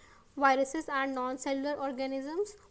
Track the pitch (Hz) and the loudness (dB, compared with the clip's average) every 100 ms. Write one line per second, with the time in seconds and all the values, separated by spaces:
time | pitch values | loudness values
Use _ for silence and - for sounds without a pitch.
0 | - - - - 277 262 269 320 302 277 | -20 -20 -16 2 6 6 4 0 -2 -2
1 | 269 262 254 254 285 277 277 294 277 254 | 0 -2 -4 -4 -2 -2 -2 -2 -4 -4
2 | 269 269 269 330 415 - - | -4 -4 -4 -4 -4 -6 -20